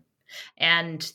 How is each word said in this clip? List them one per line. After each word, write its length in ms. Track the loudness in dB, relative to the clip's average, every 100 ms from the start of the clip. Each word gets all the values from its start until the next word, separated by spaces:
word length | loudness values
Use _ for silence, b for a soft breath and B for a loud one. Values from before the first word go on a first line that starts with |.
| _ _ B B B B
And 560 | 2 4 2 -6 -8